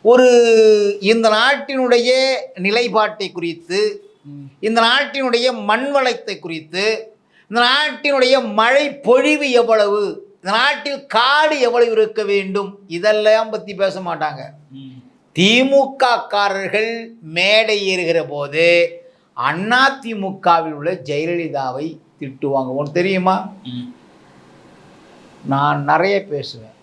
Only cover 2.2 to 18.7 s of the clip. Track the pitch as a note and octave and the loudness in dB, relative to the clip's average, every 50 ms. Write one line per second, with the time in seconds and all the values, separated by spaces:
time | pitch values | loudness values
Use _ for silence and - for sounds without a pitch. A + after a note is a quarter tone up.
2.2 | C4 C4+ C4 - - - - F#3 F3+ G3 G#3+ A#3 B3 A#3 F3+ A3 G#3+ G3+ - - | 2 0 -2 -4 -6 -12 -10 -6 -4 -2 0 0 -2 0 0 0 0 0 -2 -8
3.2 | G3 F3 D3+ F3 E3+ E3+ D#3 E3 - - F3+ G3 G#3+ G#3 G3+ - - - _ _ | -10 -8 -8 -8 -8 -8 -8 -10 -10 -6 -2 -2 -2 -2 -4 -8 -18 -20 _ _
4.2 | _ C#3+ C#3+ C#3+ C#3 C3+ _ _ - A3 A3+ A#3 A3+ A3+ B3 C#4 C#4+ C#4+ C#4 C#4 | _ -20 -18 -18 -18 -20 _ _ -4 -2 0 2 2 4 2 2 0 -2 -4 -4
5.2 | C4 B3+ A#3 A#3+ B3 B3+ A#3+ A3+ G3+ G3+ G#3+ A#3 C4 C#4 C#4+ C#4 C4 B3+ A3+ - | -2 -2 0 0 0 0 -2 -2 -2 0 0 0 0 0 0 0 0 0 -2 -4
6.2 | - G#3+ G3 D3 E3 F3 E3 D#3+ D3 D3+ E3+ F#3 G3+ G#3+ A3 - - - _ _ | -8 -12 -12 -10 -10 -10 -10 -10 -12 -10 -6 -2 -2 -2 -2 -2 -8 -16 _ _
7.2 | _ _ _ _ _ _ G3+ A#3+ A#3+ A#3+ C4 C#4+ D4+ D4+ B3+ - - D4 C#4 C4+ | _ _ _ _ _ _ -2 0 2 2 2 0 0 -2 -6 -4 -4 -2 2 2
8.2 | B3+ B3+ C4 C4 A#3+ A3 G#3 G#3+ A3 A#3+ C4 C#4+ D4+ C#4+ - - - G3 B3 C4+ | 4 4 2 2 0 -2 0 2 2 4 4 2 0 0 -6 -6 0 2 2 4
9.2 | C#4 D4 D4+ C#4+ D4 C#4 B3 A#3+ A3+ G#3+ A3+ G#3+ G#3 G3+ G3+ G#3 G3+ F#3 D3+ - | 4 2 0 0 0 0 2 2 2 4 2 2 2 2 0 -2 -2 -4 -6 -10
10.2 | - _ _ _ - F#3 G3+ A3+ B3+ C#4+ D4 B3 - C#4+ C#4 C#4 C#4 _ - A3 | -16 _ _ _ -6 -2 0 2 2 0 0 -2 -6 -8 -8 -8 -10 _ 0 0
11.2 | A#3+ C4 C#4+ D4+ D#4 D4+ D4+ C#4+ B3 A#3 A#3+ A#3+ A#3 A#3 A3 A3 G#3+ G#3+ - G#3+ | 2 2 2 2 2 2 2 0 0 0 2 2 2 2 2 0 0 0 -2 -6
12.2 | G3+ G3 G3+ G3+ F#3+ F#3+ F#3+ G3+ G3 G3 - - _ _ E3 E3+ F#3 G#3+ G#3+ G#3+ | -4 -2 -2 -2 -2 -2 -6 -6 -6 -6 -12 -18 _ _ -10 -2 0 0 0 2
13.2 | G#3+ G#3+ A3 A3 A3 A3 G#3+ G3+ - G3+ G3 F3 G3 F#3+ - F#3+ F#3+ F3 E3 D3+ | 4 4 2 2 0 -2 -8 -10 -10 -10 -6 -4 -2 -2 -2 -6 -8 -8 -6 -4
14.2 | D#3 D3+ C#3+ C3 B2+ - - - _ _ C3 C3+ C3+ C3 B2+ - _ _ _ _ | -4 -6 -6 -8 -14 -18 -20 -20 _ _ -20 -20 -20 -18 -20 -20 _ _ _ _
15.2 | _ _ _ D#3 F3+ G3+ A3+ B3 C4 C4+ C#4 C#4 C4+ C#4 - - C4+ B3 A#3 - | _ _ _ 2 2 4 4 4 2 4 4 2 2 2 0 0 2 2 2 -2
16.2 | - - - G3+ G3+ G3+ F#3+ G3 F#3+ F3 - G#3 A3 A3+ A#3 A#3 A3+ A3+ A#3 - | -2 -4 -2 -2 -2 -2 -2 -4 -6 -4 -2 -2 -2 -4 -6 -8 -10 -14 -18 -20
17.2 | E3 D#3 D#3+ F3 F#3 G3 G#3+ A3 A3+ G#3+ G#3+ G3+ G3 F#3+ F#3+ F3+ F3 E3 E3+ E3 | -18 -8 -2 0 2 2 2 2 2 2 -2 -2 0 -2 -2 -2 -2 0 0 -2
18.2 | D3+ C#3 C#3+ C#3+ C#3+ C#3 C#3+ D#3 E3+ E3+ | -2 -4 -6 -8 -8 -4 0 2 4 4